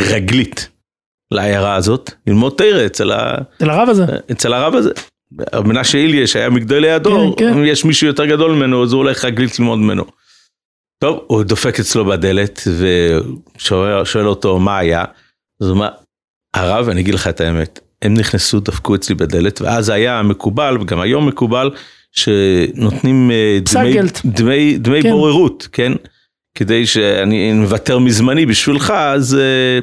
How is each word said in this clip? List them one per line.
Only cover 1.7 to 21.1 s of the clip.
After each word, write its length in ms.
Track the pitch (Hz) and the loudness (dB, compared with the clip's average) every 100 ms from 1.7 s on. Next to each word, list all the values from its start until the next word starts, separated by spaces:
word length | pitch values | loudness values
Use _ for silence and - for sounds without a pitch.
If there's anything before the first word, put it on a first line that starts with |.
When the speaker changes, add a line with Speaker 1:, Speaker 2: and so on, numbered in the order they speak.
Speaker 1:
הזאת, 360 | 95 92 127 - - - | 0 0 -2 -6 -8 0
ללמוד 280 | 101 131 139 | 2 2 2
תורה 280 | 214 190 107 | 2 2 0
אצל 260 | - 104 | -2 -2
ה-, 240 | 104 117 123 135 _ | -2 -4 -6 -10 _
Speaker 2:
אצל 140 | 151 | -2
הרב 180 | 156 247 | 2 2
הזה. 160 | 208 170 - - | 4 2 -2 -6
Speaker 1:
אצל 220 | 117 120 | -4 -2
הרב 220 | 123 151 | 0 0
הזה." 160 | 254 214 - - _ _ - - | 0 0 -4 -12 _ _ -12 -6
רב 120 | - 107 | -2 0
מנשה 320 | 120 127 143 | 0 0 2
איליה, 280 | 160 147 120 | 2 2 0
שהיה 240 | 113 117 | 0 0
מגדולי 400 | 123 113 143 156 | 0 0 2 2
הדור, 460 | 160 196 202 196 185 | 2 2 2 2 2
Speaker 2:
כן, 140 | 226 | 2
כן. 100 | 226 | 2
Speaker 1:
יש 200 | 147 143 | 2 2
מישהו 220 | 156 147 156 | 2 2 2
יותר 200 | 143 147 | 0 0
גדול 260 | 151 165 | 2 2
ממנו, 300 | 156 131 127 | 2 2 2
אז 80 | 123 | 2
הוא 60 | 131 | 2
הולך 220 | 135 127 | 0 0
רגלית 340 | 127 113 127 - | -2 -2 -2 0
ללמוד 200 | 120 113 | -2 0
ממנו. 260 | 107 98 - _ _ _ _ _ _ _ _ _ | 0 -2 -6 _ _ _ _ _ _ _ _ _
טוב, 220 | 139 165 - | -2 -2 -2
הוא 160 | 110 | -2
דופק 380 | 101 110 131 - | 0 0 -2 -2
אצלו 240 | 101 113 | -2 0
בדלת, 560 | 98 92 95 95 101 - 104 85 92 87 85 82 - 65 - - | 0 0 0 0 -2 -4 -4 0 0 2 2 0 -2 -10 -18 -12
ושואל, 460 | - 92 98 101 | -4 -2 0 -2
שואל 240 | 95 113 104 | -2 -2 0
אותו 300 | 98 104 92 | 0 0 0
מה 200 | 98 98 | 0 0
היה. 260 | 87 85 92 - _ _ _ _ | 0 -2 -4 -10 _ _ _ _
אז 60 | 95 | -2
הוא 80 | |
אומר, 140 | 95 104 - _ _ _ _ _ | 0 -2 -6 _ _ _ _ _
"הרב, 340 | - 90 107 120 | -4 -2 0 -2
אני 120 | 92 | -2
אגיד 140 | 92 | -2
לך 140 | 98 92 | -2 -4
את 120 | - | -4
האמת, 400 | 82 82 80 - _ _ | -2 -2 -6 -10 _ _
הם 120 | 104 | 0
נכנסו, 460 | 110 104 95 - 107 | 0 0 -2 -2 -2
דפקו 340 | 101 - - | -2 -6 -2
אצלי 200 | 98 - | -2 -2
בדלת", 460 | 90 78 87 92 - | -4 -2 0 -2 -2
ואז 260 | - 117 107 | -4 -2 -2
היה 340 | 104 120 120 | 0 0 0
מקובל, 540 | 104 98 110 113 143 123 | -2 -2 -2 -2 -2 -2
וגם 200 | 95 85 | -2 -2
היום 280 | 95 | 0